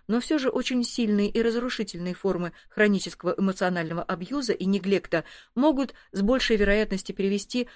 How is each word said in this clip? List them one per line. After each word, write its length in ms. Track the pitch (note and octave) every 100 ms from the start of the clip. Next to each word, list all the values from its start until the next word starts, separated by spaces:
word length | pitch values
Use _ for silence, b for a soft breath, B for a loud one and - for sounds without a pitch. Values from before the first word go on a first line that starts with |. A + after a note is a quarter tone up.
| -
но 140 | A#3
всё 160 | - D#4
же 100 | C4
очень 380 | - B3 B3+ A#3+
сильные 440 | - A3+ G#3 G#3
и 120 | A#3
разрушительные 720 | A3+ A#3 B3 - G#3 E3+ F3+
формы 400 | F3 G3 F3 F3 B B
хронического 680 | - G#3+ G3 - - F3 -
эмоционального 640 | F#3+ F#3 F3+ F3 D#3+ E3+
абьюза 500 | - F3 F3+ C#4+ A#3+
и 100 | -
неглекта 600 | F#3 G3 F#3 F#3+ - E3 B B B
могут 400 | - D4 C4+ C4+ B B
с 80 | F#3+
большей 340 | G3+ C4 C4 A3
вероятностью 580 | G3+ G#3 G#3+ F#3+ -
привести 540 | G3 G3 G3+ - B3 A#3+